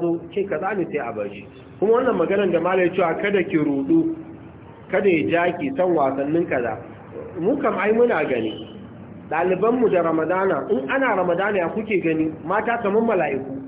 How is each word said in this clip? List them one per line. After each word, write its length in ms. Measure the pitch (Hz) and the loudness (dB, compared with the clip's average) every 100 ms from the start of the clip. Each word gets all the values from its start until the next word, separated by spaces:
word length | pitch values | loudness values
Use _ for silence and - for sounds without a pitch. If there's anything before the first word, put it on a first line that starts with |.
zo 180 | 170 170 - | 0 -2 -4
ce 80 | 202 | -6
kaza 300 | 196 151 190 | -4 -4 -4
ne 100 | 208 165 | -4 -4
sai 80 | 147 | -4
a 140 | 117 | -6
bar 160 | 107 101 | -6 -6
shi. 160 | 101 - - - - | -8 -16 -20 -16 -2
Kuma 140 | 202 | 2
wannan 240 | 233 254 196 | 4 4 2
maganar 340 | 165 196 196 | 2 2 2
da 80 | 165 | 2
malai 300 | 165 190 175 | 2 4 2
cewa 220 | 180 175 160 | 4 0 2
kada 200 | 202 202 | 0 0
ki 120 | 170 165 | 2 0
rudu, 600 | 147 139 135 165 - - - - - - - - - | 0 0 2 4 2 -2 -10 -16 -18 -20 -20 -20 -4
kada 180 | 185 202 | 0 4
ya 200 | 165 160 165 175 | 4 2 2 2
ja 80 | 170 | 0
ki 140 | 139 135 | -4 0
san 180 | 185 165 | 2 4
wasannin 480 | 135 135 139 165 170 | 2 0 0 0 0
kaza. 280 | 139 120 107 - - - - - 180 | 0 -2 -6 -10 -18 -16 -14 -12 -4
Mu 180 | 180 277 | 0 0
kam 220 | 247 190 | 0 0
ai 140 | 202 | 2
muna 320 | 220 240 180 | 4 4 2
gani. 280 | 139 123 110 - - - - - - - - | 0 -2 -4 -6 -12 -16 -16 -18 -18 -16 -6
Ɗalibanmu 580 | 151 180 180 220 254 214 | -2 0 2 2 2 4
da 120 | 180 | 4
Ramadana, 640 | 165 160 156 185 190 147 - | 2 2 0 0 2 0 0
in 200 | 240 135 | -2 0
ana 240 | 269 262 196 | 0 2 2
Ramadana 400 | 175 170 196 202 | 2 2 0 0
ya 120 | 165 | -2
kuke 340 | 208 208 190 | -2 -2 0
gani? 300 | 165 160 156 - | 2 0 0 -4
Mata 320 | 156 202 220 233 | -2 -2 0 0
kamar 180 | 202 214 | 0 2
mala'iku. 560 | 233 190 151 135 135 135 | 2 2 0 -2 -6 -10